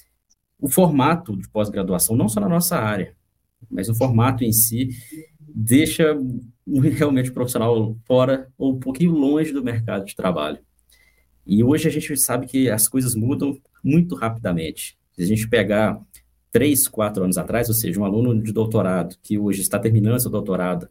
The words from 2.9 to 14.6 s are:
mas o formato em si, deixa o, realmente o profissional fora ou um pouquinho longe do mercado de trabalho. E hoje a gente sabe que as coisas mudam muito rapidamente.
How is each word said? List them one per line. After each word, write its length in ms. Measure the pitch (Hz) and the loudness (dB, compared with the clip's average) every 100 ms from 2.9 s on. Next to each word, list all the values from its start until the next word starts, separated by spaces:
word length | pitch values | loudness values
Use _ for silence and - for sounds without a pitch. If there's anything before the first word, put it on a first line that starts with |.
| 104 - - _ _ _ _ - | -2 -6 -12 _ _ _ _ -10
mas 180 | - 98 | -6 -4
o 60 | |
formato 500 | 113 131 113 120 135 | 0 2 4 2 2
em 80 | 120 | 0
si, 380 | 110 - 113 131 - - 156 - _ | 2 0 0 -4 -6 -14 -18 -18 _
deixa 720 | - 113 113 127 156 - 156 147 131 127 - - - | -14 -6 2 4 4 2 2 2 -4 -6 -12 -16 -4
o, 140 | 143 | 2
realmente 500 | 151 135 147 135 127 | 2 2 2 2 0
o 40 | |
profissional 640 | - 120 120 113 117 110 - - | -4 -4 0 0 2 0 -6 0
fora 420 | 127 127 135 - - | 2 4 0 -4 -4
ou 160 | 135 | -2
um 40 | 131 | -2
pouquinho 340 | 127 135 175 | -6 0 2
longe 400 | 160 139 151 156 | 4 2 2 0
do 120 | 139 | -4
mercado 400 | 123 113 113 101 | -4 -4 -4 -4
de 100 | 98 | -6
trabalho. 440 | - 92 82 76 76 _ _ _ _ _ _ _ _ - | -4 -2 -2 -4 -6 _ _ _ _ _ _ _ _ 0
E 160 | 101 | 2
hoje 240 | 120 151 160 | 4 2 0
a 20 | |
gente 240 | 151 - 139 | -2 -4 -4
sabe 300 | - 123 131 | -2 -2 -2
que 220 | 135 127 | 0 0
as 200 | 107 - | 2 0
coisas 260 | 131 127 | 0 -2
mudam 420 | 107 117 139 139 135 _ _ | -2 -2 -2 -4 -6 _ _
muito 320 | 131 156 175 | 0 2 2
rapidamente. 840 | 165 113 113 98 85 | -2 -6 -4 -4 -4